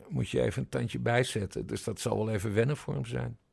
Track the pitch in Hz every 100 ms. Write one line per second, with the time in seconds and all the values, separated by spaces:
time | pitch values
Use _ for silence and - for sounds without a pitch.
0 | - 135 120 131 117 - 131 - 120 123
1 | 120 120 127 113 95 - - - - 107
2 | 120 107 107 110 107 101 120 147 - 147
3 | 120 123 123 117 _